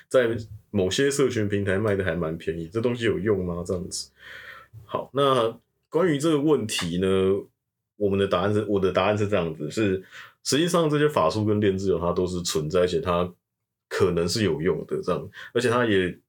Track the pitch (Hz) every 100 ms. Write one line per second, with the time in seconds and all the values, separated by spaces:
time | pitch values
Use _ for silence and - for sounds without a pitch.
0 | - 131 117 113 113 - - 101 92 113
1 | 139 139 131 110 101 101 98 95 110 98
2 | 92 85 80 85 - 85 82 107 120 120
3 | 113 87 101 98 90 87 87 92 92 -
4 | - _ - - - - - - - -
5 | - 131 139 131 113 120 _ _ _ 156
6 | 180 143 160 151 151 139 107 - 87 87
7 | 95 95 95 98 - _ _ _ _ -
8 | 101 98 98 90 98 107 107 101 92 87
9 | 95 107 101 98 85 78 76 107 104 92
10 | - - - _ - 135 170 175 160 147
11 | 147 147 80 107 107 104 104 95 95 85
12 | 87 87 90 90 85 82 76 90 90 85
13 | 87 87 87 - _ _ _ _ - -
14 | 95 85 87 113 98 73 85 85 - 73
15 | - 80 - - - 123 120 120 120 95
16 | 92 -